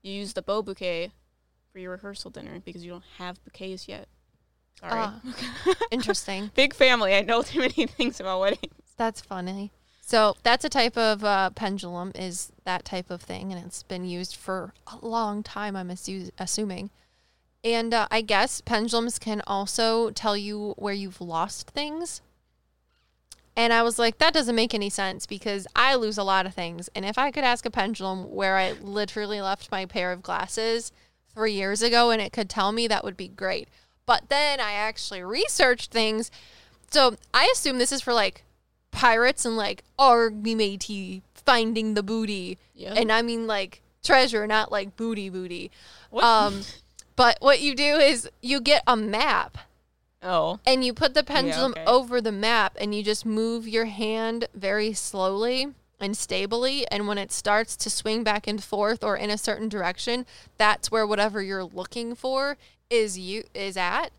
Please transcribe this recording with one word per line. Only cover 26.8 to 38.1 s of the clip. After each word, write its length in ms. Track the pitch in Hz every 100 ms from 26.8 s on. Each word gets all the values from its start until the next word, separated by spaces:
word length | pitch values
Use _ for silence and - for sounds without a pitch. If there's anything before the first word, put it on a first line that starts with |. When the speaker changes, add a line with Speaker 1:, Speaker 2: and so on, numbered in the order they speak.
| 202
Speaker 2:
And 100 | -
if 140 | 190 220
I 120 | 277
could 100 | 269
ask 220 | 262 240 233
a 40 |
pendulum 600 | 233 196 226 190 185 180
where 240 | 190 196 190
I 160 | 185
literally 680 | - 202 202 208 214 208 208
left 300 | 190 196 -
my 120 | 196
pair 280 | 185 220 180
of 100 | 180
glasses 680 | 185 170 - - 226 226 233 _ _ _ _
three 180 | 220 220
years 300 | 202 196 202
ago 280 | 226 233 240
and 120 | 226
it 100 | 202
could 160 | - 196
tell 220 | - 196
me, 140 | 220 226
that 160 | 208
would 120 | - 190
be 120 | 185
great." 400 | 190 190 190 - _ _ _ -
But 220 | 247 -
then 320 | 277 294 277
I 120 | 214
actually 500 | 208 214 220 - 196
researched 680 | 180 240 466 - 262 247 -
things. 400 | 226 220 220 226 - - - - _ _
So 260 | 302 262 214 _
I 160 | 240 339
assume 260 | 508 294 254
this 140 | 240
is 80 | 277
for, 140 | -